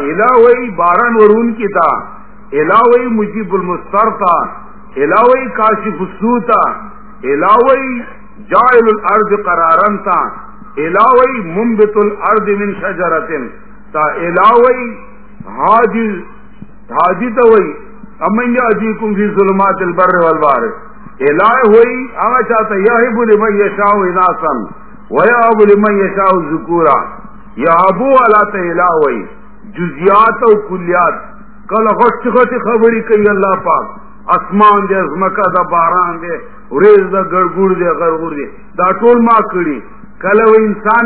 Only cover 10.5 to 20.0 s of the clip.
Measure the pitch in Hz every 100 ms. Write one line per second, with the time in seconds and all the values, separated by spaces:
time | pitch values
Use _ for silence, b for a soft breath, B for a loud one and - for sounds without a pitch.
10.5 | - - - 160 185 233 247 254 254 170
11.5 | 175 233 214 214 208 208 208 170 214 196
12.5 | 202 202 185 190 175 175 160 151 151 113
13.5 | - - - - 156 151 - 170 175 208
14.5 | 233 247 247 233 208 - - - - -
15.5 | 107 156 220 233 208 220 185 - - -
16.5 | - - - - 127 170 180 240 226 233
17.5 | 220 165 151 - - - - 165 214 247
18.5 | 240 240 185 220 214 220 202 208 196 190
19.5 | 190 196 185 185 170